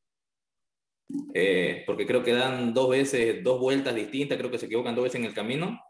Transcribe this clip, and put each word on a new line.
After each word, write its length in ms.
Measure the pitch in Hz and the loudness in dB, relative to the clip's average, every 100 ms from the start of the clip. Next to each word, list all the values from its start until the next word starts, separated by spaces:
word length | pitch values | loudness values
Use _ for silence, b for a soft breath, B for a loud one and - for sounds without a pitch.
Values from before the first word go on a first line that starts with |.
| _ _ _ _ _ _ _ _ _ _ - - - | _ _ _ _ _ _ _ _ _ _ -10 -10 -4
Eh, 500 | - 95 92 80 - | 2 4 4 2 -2
porque 200 | - 104 | -4 -2
creo 180 | 104 127 | 2 2
que 100 | 120 | 2
dan 400 | 120 131 127 120 | 2 2 0 0
dos 160 | 120 127 | 2 2
veces, 540 | 131 135 127 113 101 | 2 2 2 2 2
dos 160 | 127 127 | 0 2
vueltas 340 | 127 139 135 | 2 2 0
distintas, 420 | 113 104 135 139 123 | -2 -4 -4 -2 -2
creo 120 | 123 | -4
que 80 | 120 | -6
se 80 | |
equivocan 300 | 101 117 120 | -2 -2 -2
dos 80 | 117 | -2
veces 160 | 127 127 | -2 -2
en 60 | |
el 80 | 110 | -6
camino. 460 | 107 107 143 185 240 | -4 -4 -4 -4 -8